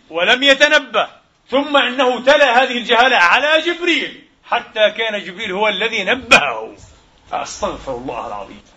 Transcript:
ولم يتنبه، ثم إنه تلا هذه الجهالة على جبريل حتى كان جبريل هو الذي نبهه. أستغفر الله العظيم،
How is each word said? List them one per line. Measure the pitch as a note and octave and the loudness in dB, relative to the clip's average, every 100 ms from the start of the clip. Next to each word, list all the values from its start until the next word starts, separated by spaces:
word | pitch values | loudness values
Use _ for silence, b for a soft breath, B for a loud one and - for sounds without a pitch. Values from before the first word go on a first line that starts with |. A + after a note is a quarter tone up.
| - | -10
ولم | D#3+ F#3 B3 | -2 0 2
يتنبه، | C#4 C4+ D4 D4+ C4+ G#3 D3+ - _ _ _ | 2 4 4 2 0 -2 -2 -6 _ _ _
ثم | C4 D4+ C#4+ | -2 0 0
إنه | B3 B3+ B3+ A#3+ | 0 0 0 0
تلا | B3+ D4 C#4 A#3 | 2 4 4 4
هذه | C4 A#3+ | 2 -2
الجهالة | A3+ A3+ B3+ A#3 | 0 2 4 4
على | F3 A3 C#4+ D#4+ | 4 4 2 0
جبريل | E4 E4+ F4 D4 F3 - - _ - | 0 -4 -2 -2 -4 -12 -20 _ -6
حتى | G#3 - A3 G#3 | -6 -2 2 2
كان | - A3+ G#3 | 2 -6 -6
جبريل | F3+ F3+ A3 | -8 -10 -8
هو | F#3 G#3+ | -2 -2
الذي | F#3+ A3 A3 | -2 -4 -4
نبهه. | F#3+ B3+ A#3 B3 C#3+ A2+ A2+ G#2 - _ _ _ _ | -2 -4 2 2 2 -6 -10 -14 -20 _ _ _ _
أستغفر | - C#3 - - D#3 - | -10 -8 -8 -8 -8 -10
الله | B2 C3 A#2 A2+ | -10 -10 -12 -10
العظيم، | G#2 G2 G#2 _ | -12 -14 -18 _